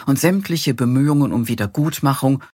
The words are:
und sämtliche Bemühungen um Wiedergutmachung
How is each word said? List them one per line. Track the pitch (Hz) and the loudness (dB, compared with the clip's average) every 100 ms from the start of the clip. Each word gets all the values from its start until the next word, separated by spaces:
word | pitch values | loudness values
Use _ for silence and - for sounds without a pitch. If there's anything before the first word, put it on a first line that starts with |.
| - | -2
und | 135 | 0
sämtliche | 165 190 190 165 - | 2 0 -2 -4 -2
Bemühungen | 120 123 131 143 147 135 | -2 0 2 2 2 2
um | 110 117 | 0 -2
Wiedergutmachung | 110 101 - 151 151 139 135 135 139 - | -2 -4 -2 -2 0 -2 0 0 0 -4